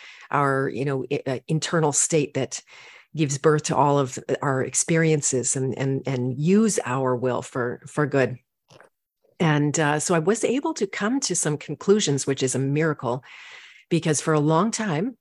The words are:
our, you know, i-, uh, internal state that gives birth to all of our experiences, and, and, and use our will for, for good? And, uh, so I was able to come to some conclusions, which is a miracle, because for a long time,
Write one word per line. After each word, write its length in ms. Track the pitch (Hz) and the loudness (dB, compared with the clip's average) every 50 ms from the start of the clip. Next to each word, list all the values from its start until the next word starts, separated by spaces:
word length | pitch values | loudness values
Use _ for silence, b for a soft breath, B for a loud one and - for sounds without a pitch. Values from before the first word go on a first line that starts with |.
| B B B B B B | B B B B B B
our, 400 | - 143 143 139 135 135 135 135 | 0 0 2 2 2 0 0 -2
you 160 | - 110 135 | -4 -4 -4
know, 180 | 147 139 135 - - | -2 -2 -4 -4 -4
i-, 100 | 147 135 - | -4 -4 -2
uh, 140 | 135 131 117 - | -4 -4 -4 -2
internal 440 | - 165 156 - - - 170 156 147 | -2 -2 -2 0 0 0 2 2 2
state 440 | 139 - - - 165 156 143 - - | 2 2 0 2 2 2 0 0 -2
that 260 | 135 127 - - - B B B B B B B B B B - | -2 -4 -4 -6 -10 B B B B B B B B B B -2
gives 240 | 147 160 135 143 139 | -2 0 0 0 2
birth 240 | - 160 151 151 - | 2 2 2 2 0
to 120 | - 160 | -2 0
all 220 | - 139 147 143 | 2 2 4 4
of 220 | 143 139 127 131 - - - 139 - - | 2 0 0 -4 -8 -6 -6 -4 -2 -2
our 200 | 143 135 131 - | -2 -2 -2 -2
experiences, 920 | - - - - - 165 160 165 160 156 147 - - - 127 120 - - | -2 -2 -2 0 2 2 2 4 2 2 2 0 0 -2 0 -2 -2 -2
and, 200 | 139 131 135 120 | -2 -2 -4 -2
and, 260 | - 131 135 135 135 - | -2 -2 -2 -2 -2 -2
and 320 | 131 139 123 123 131 127 135 | -4 -4 -2 -2 -4 -2 0
use 400 | 151 170 190 208 226 214 175 - - | 2 4 4 4 4 4 2 0 -2
our 300 | 120 123 135 135 127 127 | -2 -2 -2 0 0 0
will 260 | 120 120 127 120 - | 0 0 -2 -2 -2
for, 400 | - - - 135 120 123 - - - | -4 -6 -4 -4 -4 -4 -4 -8 -12
for 180 | 143 - - 147 | -6 -2 -2 0
good? 320 | 135 135 139 127 117 131 - _ _ _ _ _ _ - - - _ _ _ _ _ _ _ _ _ _ - | 2 4 2 2 2 0 -6 _ _ _ _ _ _ -20 -20 -20 _ _ _ _ _ _ _ _ _ _ 0
And, 400 | 180 160 151 147 147 147 135 165 | 2 2 4 4 2 0 0 0
uh, 200 | 156 147 151 151 | 0 2 0 0
so 140 | - - 185 | 0 0 0
I 60 | 165 | 2
was 240 | 156 180 220 - - | 2 0 0 0 0
able 320 | - 233 285 - 330 320 | 0 0 0 -2 -4 -4
to 100 | - 208 | -4 -4
come 340 | 196 - - 202 214 254 277 | -6 -4 -4 -4 -2 -2 -2
to 140 | - - 180 | -2 -2 -2
some 220 | - - 160 151 | -2 -2 -2 -2
conclusions, 720 | 139 - - 147 - - - 196 214 185 156 139 135 - | -4 -6 -10 -10 -4 2 2 4 4 4 2 0 0 0
which 160 | - 135 127 135 | -2 -2 -2 -2
is 100 | 127 - | -2 0
a 60 | 135 | 0
miracle, 640 | 135 139 143 151 160 160 147 - - 120 120 139 B B B B B B B B B B B B B _ | 0 0 0 2 0 0 -2 -2 -2 -4 -4 -4 B B B B B B B B B B B B B _
because 300 | 175 160 - 165 151 - | -2 0 2 0 0 0
for 140 | - 165 156 | 0 2 2
a 60 | 151 | 2
long 320 | 143 151 160 160 190 233 | 4 4 4 4 4 2
time, 460 | 208 - 220 208 147 147 190 262 240 - | 0 -2 -2 -2 -2 -2 -2 -4 -6 -4